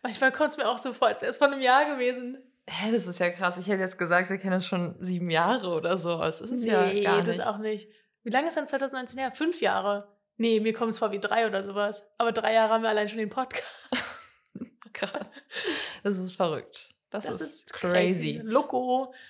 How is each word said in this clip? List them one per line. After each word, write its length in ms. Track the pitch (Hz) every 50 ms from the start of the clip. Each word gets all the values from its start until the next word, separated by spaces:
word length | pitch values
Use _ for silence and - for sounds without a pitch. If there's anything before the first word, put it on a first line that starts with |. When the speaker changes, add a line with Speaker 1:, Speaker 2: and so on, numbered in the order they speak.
Speaker 1:
Manchmal 300 | - 247 208 - 269 262
kommt's 240 | 262 - 302 294 -
mir 140 | - - 220
auch 80 | 247
so 160 | 226 - 262 233
vor, 160 | - 254 320
als 120 | - -
wär's 180 | - - 254 -
vor 80 | 294
einem 120 | 277 277 269
Jahr 240 | 262 247 254 277 302 302 285
gewesen. 440 | 254 247 247 247 254 247 247 262 269 - _ _ _ - -
Speaker 2:
Hä, 200 | 165 165 196 220 233
das 120 | 226 220
ist 140 | 185 170 -
ja 100 | 180 175
krass. 260 | 180 180 190 175 180
Ich 100 | 185 180
hätte 140 | 196 208 190
jetzt 160 | 185 185 185
gesagt, 320 | - 180 165 175 180 185 185
wir 80 | 196
kennen 160 | 190 190 190 185
uns 120 | 190 180
schon 300 | - 196 180 175 170 175 -
sieben 280 | 180 180 180 175 180 175
Jahre 440 | 160 160 170 190 247 247 190 180 170
oder 220 | 156 165 170 185
so. 140 | 185 160 175
Aber 160 | 170 160 156
es 120 | 160 160 -
ist 120 | - 226
es 120 | 254 247 233
ja 220 | 226 208 185 180
Speaker 1:
Nee, 180 | 185 190 - 202
Speaker 2:
gar 180 | 180 175 170
Speaker 1:
das 140 | 175 180 175
Speaker 2:
nicht. 100 | 175 -
Speaker 1:
auch 120 | - 202
nicht. 320 | 202 214 214 214 202 - - - _ _ _ _ _ -
Wie 60 | 233
lange 180 | 220 262 302
ist 80 | 330 330
denn 100 | 311 277
zweitausendneunzehn 540 | - 277 269 269 269 269 262 254 - - 262
her? 140 | 269 254 -
Fünf 260 | - 311 330 339 330
Jahre. 560 | 269 185 196 196 190 202 202 202 202 - _ _ _ _ _
Nee, 240 | - 220 233 226 214
mir 100 | 214 226
kommt's 280 | 220 220 240 226 220 -
vor 120 | 226 208
wie 80 | 202 202
drei 280 | 202 - 214 226 226
oder 160 | 214 196 196 196
sowas. 440 | 202 196 202 208 208 208 - - _ _
Aber 140 | - 240 233
drei 220 | 202 226 214 214 226
Jahre 180 | 226 220 214 226
haben 80 | 226 226
wir 60 | 220
allein 200 | 214 214 208 202
schon 80 | 214
den 120 | 226 214 208
Podcast. 920 | - 262 254 - - - - - - - - - - 247 - - - - - - _ _ _ _ -
Speaker 2:
<laughs> 400 | 196 233 - _ - - - -
Krass. 560 | - - - - 294 - - - - - - - - - - - - - - - - -
Das 140 | 202 202
ist 160 | 185 185 185 -
verrückt. 580 | - 190 170 151 127 - - - - - - _ _ _ _
Das 160 | - 214 -
Speaker 1:
Das 160 | - - -
Speaker 2:
ist 80 | 320 285 - - -
Speaker 1:
ist 80 | - -
Speaker 2:
crazy. 640 | - - 180 175 180 180 180 190 170 160 151 147
Speaker 1:
crazy. 60 | 151
Loco. 720 | - 220 220 269 277 - 269 247 254 254 247 262 262 254 - - -